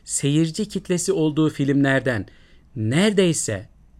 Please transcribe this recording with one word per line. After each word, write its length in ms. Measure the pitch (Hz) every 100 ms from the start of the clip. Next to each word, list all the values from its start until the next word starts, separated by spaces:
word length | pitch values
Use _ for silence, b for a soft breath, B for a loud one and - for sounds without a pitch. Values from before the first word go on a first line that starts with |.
seyirci 640 | - - 143 151 165 160 208
kitlesi 440 | 190 - 175 190
olduğu 360 | 190 156 147 156
filmlerden 760 | 147 139 139 139 135 127 110 - b b b b 117
neredeyse, 920 | 107 147 214 202 180 151 - 98 110 - - -